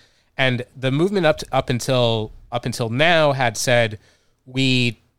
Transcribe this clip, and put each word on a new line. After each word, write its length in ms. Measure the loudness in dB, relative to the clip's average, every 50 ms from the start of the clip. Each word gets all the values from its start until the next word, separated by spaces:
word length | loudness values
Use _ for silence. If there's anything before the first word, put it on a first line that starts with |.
| _ _ _ _ _ _ _
And 280 | -2 0 0 0 -2 -6 -10 _
the 140 | -6 -4 -2
movement 340 | 0 0 0 0 0 2 2
up 140 | 2 0 0
to, 80 | -4 -4
up 180 | -4 -2 -2 -2
until, 600 | -4 -4 -2 -2 0 2 2 2 0 -2 -4 -8 -12 -18 -14 -8
up 160 | -8 -6 -6
until 220 | -6 -6 -4 -4 -4
now 420 | 0 0 2 2 4 4 4 2
had 260 | 2 0 -2 -2 -2
said, 440 | -2 0 2 4 4 2 2 -2 -8 _ _ _ _ _ _ _ _ _
"We 540 | -8 -2 0 2 2 2 2 2 0 -2 -6 _ _ _